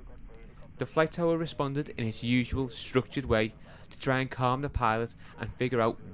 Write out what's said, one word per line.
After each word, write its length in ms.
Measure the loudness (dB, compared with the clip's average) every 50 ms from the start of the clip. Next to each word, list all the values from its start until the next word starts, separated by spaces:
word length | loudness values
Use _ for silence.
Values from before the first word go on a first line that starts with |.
| -14 -14 -14 -14 -14 -14 -14 -14 -16 -16 -16 -16 -16 -10 -6 -6
The 80 | -4
flight 260 | 0 2 2 2 2
tower 240 | 2 2 2 2 2 2
responded 520 | 0 -2 -2 -2 -2 0 0 -2 -4 -4
in 160 | -4 -4 -2 -2
its 140 | -2 -2
usual 460 | 0 2 4 4 4 2 0 -2 -2 -2
structured 580 | -4 -8 -4 2 2 2 2 2 -2 -2 0
way 280 | 2 4 4 4 2 -2 -8 -16 -18 -18 -18 -18 -16
to 80 | -10 -2
try 220 | 2 2 4 4
and 100 | 2 0
calm 320 | 0 2 2 4 4 2
the 60 | 0 -2
pilot 440 | 0 2 4 4 4 4 0 -2 -6 -12 -18 -14 -10 -8
and 140 | -8 -6 -2
figure 260 | 0 0 2 4 4
out 200 | 4 4 2 0 -6 -4